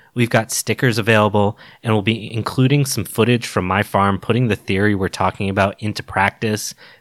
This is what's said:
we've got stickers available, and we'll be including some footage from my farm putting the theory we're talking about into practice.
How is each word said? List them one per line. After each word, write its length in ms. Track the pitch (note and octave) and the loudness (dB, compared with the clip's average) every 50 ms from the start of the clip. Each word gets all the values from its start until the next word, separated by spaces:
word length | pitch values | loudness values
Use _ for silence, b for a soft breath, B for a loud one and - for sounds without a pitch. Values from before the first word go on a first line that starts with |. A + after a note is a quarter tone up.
| B B - | B B -2
we've 160 | B2 A#2+ A#2 | -2 0 2
got 220 | - A2+ A2 - | 2 0 0 -2
stickers 480 | - - - A#2 G#2+ - C#3 B2+ G#2 A#2 | -4 -4 -4 -4 -2 0 0 0 0 0
available, 580 | G2 A#2 A2+ G#2+ G#2+ G#2 G#2 G#2 G2+ G#2 B B B B B B | 2 2 4 4 4 4 4 2 2 0 B B B B B B
and 100 | - A#2 | -2 -2
we'll 120 | A2 G#2+ G2+ | 0 0 0
be 280 | G#2+ A2+ G#2 G#2+ A2 | 0 -2 -2 -4 -8
including 540 | A#2 A2+ G2+ - - C3+ C3 C3 D3 C#3+ C#3 | -6 -6 -6 -2 0 2 2 4 2 2 0
some 180 | C3+ - A2+ F2+ | 0 -4 -6 -6
footage 440 | - - - A2 A#2+ B2 A2+ - | -4 0 2 2 4 2 2 -2
from 180 | - - G#2 F2+ | -4 -4 -4 -2
my 160 | F#2 F#2+ G2+ | 0 0 0
farm 380 | G#2 - - G2 G2 G2+ G2 F#2 | 0 0 0 2 2 2 0 0
putting 280 | - - G#2+ A#2+ B2+ | -2 -2 0 0 0
the 80 | A2 G#2 | 0 0
theory 380 | - - - F#2+ F#2+ G#2 G#2+ G2+ | -2 -2 -2 0 0 2 2 2
we're 160 | F#2+ G2 F#2 | 0 -2 -4
talking 400 | - - F#2+ F#2+ - - G2+ G2 | -2 -2 -2 -2 -2 -4 -4 -2
about 320 | G2 G2+ F#2+ G2+ - - | 0 0 0 0 -2 -4
into 220 | A2 G#2+ G2+ - - | -6 -6 -6 -6 -8
practice. 720 | - - G2+ G2 G2+ - - A#2 G#2+ G#2+ G2+ - - B B B B B B | -4 -2 0 0 0 0 -2 -4 -2 -2 -4 -6 -8 B B B B B B